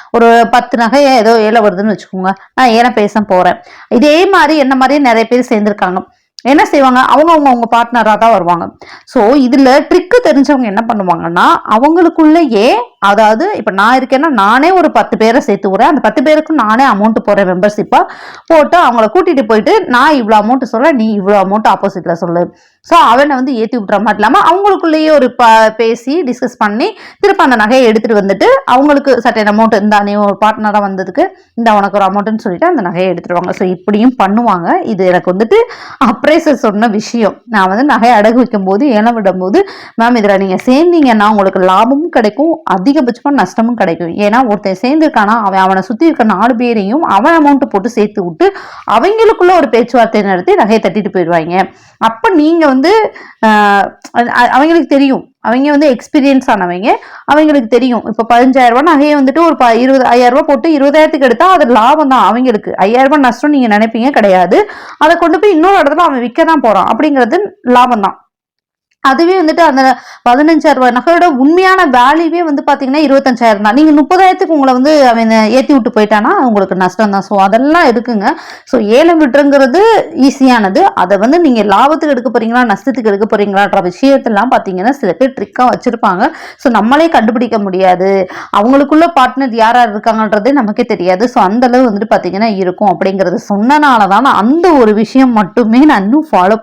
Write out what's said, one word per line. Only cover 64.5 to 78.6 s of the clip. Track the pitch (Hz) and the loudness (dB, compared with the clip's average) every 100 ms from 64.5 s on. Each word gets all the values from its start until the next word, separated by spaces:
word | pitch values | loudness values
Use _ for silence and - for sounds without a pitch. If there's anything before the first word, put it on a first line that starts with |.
| 330 415 - - - | 0 0 -6 -20 -2
அதை | 302 339 | 0 2
கொண்டு | 339 339 | 0 2
போய் | 415 320 | 2 2
இன்னொரு | 359 392 | 2 2
இடத்துல | 285 302 339 | 0 0 0
அவன் | 269 240 | -2 -4
விற்க | 240 | -2
தான் | 330 311 240 | 0 0 0
போறான் | 190 - | 0 0
அப்படிங்கிறது | 220 302 277 233 339 415 - 247 | -2 0 0 0 -2 -4 -8 -2
லாபம் | 247 247 226 190 | 2 2 0 -4
தான். | - _ _ _ _ _ _ _ _ | -8 _ _ _ _ _ _ _ _
அதுவே | 269 262 339 381 | -2 0 0 0
வந்துட்டு | 311 320 | 0 2
அந்த | 330 262 262 247 - - | 0 2 0 -2 -8 -6
பதினஞ்சாயிரம் | - 254 302 320 320 262 | 0 2 2 2 0 2
ரூபாய் | 254 247 | 0 0
நகையோட | 240 339 349 262 | 0 2 2 2
உண்மையான | 269 349 370 381 339 | 2 2 2 2 2
வேல்யூவே | 247 247 311 330 330 | 2 2 2 -2 -2
வந்து | 330 285 | -4 -4
பாத்தீங்கன்னா | 302 285 269 285 | -2 -2 -2 -2
இருபத்தஞ்சாயிரம் | 294 269 277 233 233 202 214 | 2 2 2 0 0 0 0
தான். | 247 | 2
நீங்க | 311 | 4
முப்பதாயிரத்துக்கு | 294 277 370 381 381 381 311 | 2 2 2 2 2 0 0
உங்களை | 269 | 0
வந்து | 254 269 311 254 | 2 2 2 2
அவன் | 233 226 220 214 | 2 0 2 2
ஏத்தி | 247 269 | 0 2
விட்டு | 285 226 | 0 0
போயிட்டானா | 226 214 214 240 392 | 0 0 0 0 0
உங்களுக்கு | 262 202 190 185 | 0 0 -2 -2
நஷ்டம் | 180 - 214 196 | -4 -2 -2 -2
தான். | 190 | -4
So, | 202 | 0
அதெல்லாம் | 196 220 277 339 311 | 0 2 2 2 2
இருக்குங்க. | 233 233 220 208 320 - - | 0 -4 -4 -4 -6 -10 -20